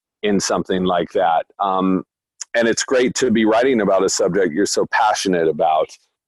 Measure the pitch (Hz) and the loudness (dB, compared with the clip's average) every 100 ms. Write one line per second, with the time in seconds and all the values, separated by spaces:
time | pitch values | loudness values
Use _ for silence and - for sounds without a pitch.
0 | _ _ 104 98 - 98 85 95 90 87 | _ _ -2 -2 -2 -4 -2 -4 -2 -2
1 | 82 101 87 80 - - 98 95 95 92 | -2 -2 0 0 -4 -6 -4 0 0 -2
2 | - _ _ _ - 117 117 104 - 131 | -4 _ _ _ -8 -2 0 0 0 0
3 | 127 - 127 113 107 110 131 123 98 95 | 0 0 0 2 2 2 2 2 2 2
4 | 95 - 98 90 92 76 98 - 95 - | 0 0 0 0 0 0 -2 0 -2 0
5 | 110 107 98 90 80 76 80 78 76 - | 0 0 0 0 0 0 0 0 -2 -8
6 | _ _ | _ _